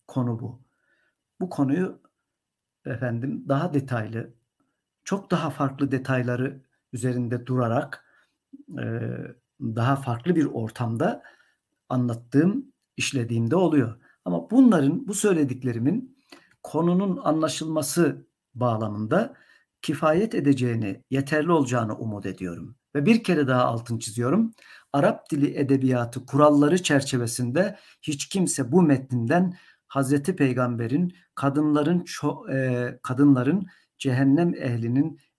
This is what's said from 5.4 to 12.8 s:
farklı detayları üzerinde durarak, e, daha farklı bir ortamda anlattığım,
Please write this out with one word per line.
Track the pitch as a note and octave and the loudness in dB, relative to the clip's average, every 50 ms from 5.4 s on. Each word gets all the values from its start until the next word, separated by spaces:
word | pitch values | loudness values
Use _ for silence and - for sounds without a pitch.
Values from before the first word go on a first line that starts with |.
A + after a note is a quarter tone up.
| D#3+ D#3 | -2 -4
farklı | C#3 - D3 C3 C3+ C3+ C#3+ C#3 | -4 -2 -4 -4 -2 -2 -2 -2
detayları | C3+ B2 C3 - C3 B2+ A#2+ B2 A#2+ A#2+ B2+ C#3 C#3 - - _ _ _ _ _ - | -2 -4 -2 -2 -2 -2 0 -2 -2 -2 -4 -6 -6 -10 -18 _ _ _ _ _ -10
üzerinde | A2+ A#2 B2+ B2 B2 B2 A2+ B2 A#2 - | -4 -4 -2 -2 -2 -2 -4 -4 -6 -4
durarak, | - B2+ B2+ B2 A2+ A2+ - - - - - _ _ _ _ _ _ _ _ _ _ - C#4 C#4+ - E3 C3 | -2 -2 0 0 2 0 0 -2 -4 -10 -16 _ _ _ _ _ _ _ _ _ _ -20 -20 -20 -14 -12 -8
e, | A#2+ A2+ A2+ A#2 A#2 A#2 A#2+ - - - - - _ _ _ _ | -6 -6 -6 -6 -6 -6 -8 -8 -10 -14 -16 -20 _ _ _ _
daha | - A#2 A2 A#2 A#2 B2+ C#3 | -8 -6 -2 0 0 0 0
farklı | C#3 C#3 B2+ A#2 A#2 - F3 F3 | 0 -2 -4 -6 -4 -2 0 2
bir | E3 C#3+ | 2 2
ortamda | - - A#2+ A2 A2 - - B2 A2 A2+ A2+ D#3 G#3 - - - - - _ _ _ _ _ _ _ _ _ _ _ | 0 -2 -4 -6 -6 -6 -6 -4 -4 -2 0 0 0 0 -4 -10 -20 -20 _ _ _ _ _ _ _ _ _ _ _
anlattığım, | C3 B2+ B2 A#2+ A2+ A#2 - - - C#3 D#3+ F#3 G#3+ C#4 - - _ _ | -2 -2 0 0 -2 -6 -8 0 2 4 4 4 2 -2 -6 -10 _ _